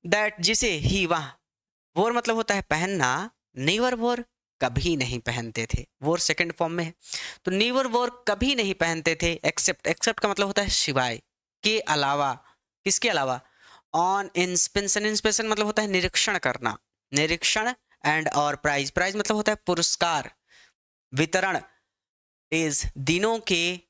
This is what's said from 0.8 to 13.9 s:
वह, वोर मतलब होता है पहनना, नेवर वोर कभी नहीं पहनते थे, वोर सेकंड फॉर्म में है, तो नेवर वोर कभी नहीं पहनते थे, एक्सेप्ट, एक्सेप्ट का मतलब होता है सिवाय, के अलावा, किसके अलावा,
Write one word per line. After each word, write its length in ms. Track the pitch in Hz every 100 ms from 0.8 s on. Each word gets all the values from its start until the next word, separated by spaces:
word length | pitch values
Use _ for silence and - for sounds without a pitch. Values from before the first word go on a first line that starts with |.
| - 196 170
वह, 260 | 165 143 - _ _ _ _ _ 165
वोर 180 | 220
मतलब 220 | 240 233 226
होता 180 | 220
है 80 | 202
पहनना, 680 | - 156 185 190 127 135 214 _ _ -
नेवर 380 | 139 208 247 240
वोर 300 | 240 240 240 _ _ _
कभी 340 | 127 120 170 156
नहीं 220 | 123 123
पहनते 480 | 120 120 117 113 117
थे, 120 | - - _
वोर 180 | 139 170
सेकंड 340 | - 156 170
फॉर्म 200 | - 165
में 100 | 170
है, 100 | 165 - - - - - -
तो 60 |
नेवर 360 | 190 233 254 254
वोर 360 | 233 247 240 -
कभी 280 | 202 254 262
नहीं 180 | 196
पहनते 420 | 185 165 165 160 160
थे, 160 | 170 170 151
एक्सेप्ट, 420 | - 190 175 -
एक्सेप्ट 320 | - - 226
का 100 | 208
मतलब 180 | 202 202
होता 140 | 202
है 80 | 202
सिवाय, 520 | - - 131 123 117 _ _ _ _
के 160 | 208 220
अलावा, 540 | - 151 139 143 139 123 _ _ _ _ 196
किसके 240 | - 233
अलावा, 320 | 175 135 127 _ _ - - _